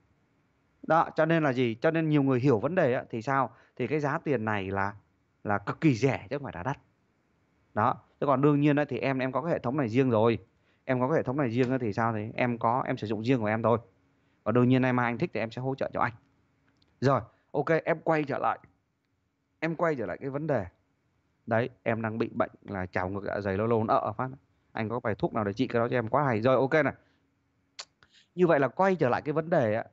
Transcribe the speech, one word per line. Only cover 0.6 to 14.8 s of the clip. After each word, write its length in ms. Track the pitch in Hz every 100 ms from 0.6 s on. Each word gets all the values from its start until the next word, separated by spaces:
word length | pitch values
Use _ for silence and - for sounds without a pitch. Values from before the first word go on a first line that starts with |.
| _ _
Đó, 260 | - 160 - -
cho 80 |
nên 180 | 156 165
là 100 | 151
gì? 220 | 123 123
Cho 160 | 113 160
nên 180 | 160 160
nhiều 140 | 147
người 180 | 135 127
hiểu 180 | 135 113
vấn 160 | 117
đề 200 | 185 147
á, 100 | 127 -
thì 120 | 117
sao? 280 | 110 139 123 - _ -
Thì 100 | 120
cái 140 | 151
giá 180 | 143 156
tiền 260 | - 127
này 260 | 110 107 95
là, 240 | 98 98 104 _ _ _ _
là 140 | 107 101
cực 220 | 101 139
kỳ 140 | 165
rẻ 320 | 117 135 101 98
chứ 80 | 139
không 60 |
phải 80 | 131 87
là 60 |
đắt. 160 | 92 139 _ _ _ _ _ _ _ _ _
Đó. 200 | - 117 - - _
Thế 60 | 143
còn 160 | 131
đương 180 | 147 143
nhiên 160 | 147 135
á, 80 | -
thì 100 | 123
em, 200 | 135 131
em 140 | 127
có 100 | 127
cái 100 | 160
hệ 60 | 151
thống 180 | - 143
này 120 | 123
riêng 220 | 113 135
rồi. 280 | 113 113 113 - _ _ _
Em 160 | - 131
có 80 | 127
cái 80 | 156
hệ 60 |
thống 140 | 110 131
này 140 | 127
riêng 200 | 113 127
á, 80 | 131
thì 120 | 120
sao? 200 | 98 113
Thì 180 | 110 107
em 240 | - 123 117
có, 240 | 117 123 -
em 100 | 131
sử 100 | 107
dụng 180 | 107
riêng 160 | 113 131
của 60 | 104
em 160 | 110
thôi. 160 | 113 113 - _ _ _ _ _
Và 80 | -
đương 160 | 120 123
nhiên 140 | 131